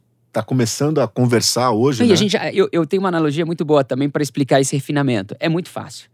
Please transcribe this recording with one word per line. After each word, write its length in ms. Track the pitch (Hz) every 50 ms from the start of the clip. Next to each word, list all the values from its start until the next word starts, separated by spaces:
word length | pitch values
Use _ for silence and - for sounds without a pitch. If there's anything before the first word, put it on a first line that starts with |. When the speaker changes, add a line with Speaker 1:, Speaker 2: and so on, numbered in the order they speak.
| _ _ _ _ _ _ -
Speaker 1:
tá 120 | 110 107
começando 560 | - 135 127 117 110 - - 143 151 160 147
a 80 | 123 107
conversar 640 | - 127 123 120 120 110 - - - 117 123 127 110
hoje, 260 | 107 123 143 139 110
Speaker 2:
Não, 80 | 240
e 20 | 233
Speaker 1:
né? 20 | 185
Speaker 2:
a 20 |
gente, 200 | - 214 196 185 - - 156 113
eu, 120 | 190 190 -
eu 160 | - 170 160
tenho 160 | 143 196 190 196
uma 60 | 185
analogia 360 | 165 165 156 151 139 160 170
muito 200 | 156 170 - 180
boa 180 | 143 151 143 131
também 260 | - 131 127 143 143
pra 140 | - 151 147
explicar 380 | 135 - 143 139 - 151 135
esse 160 | 139 - -
refinamento. 580 | 139 - - 147 143 139 135 120 101 95 104 - -
É 80 | 147 165
muito 200 | 160 180 180 -
fácil. 400 | - 110 107 - - - - _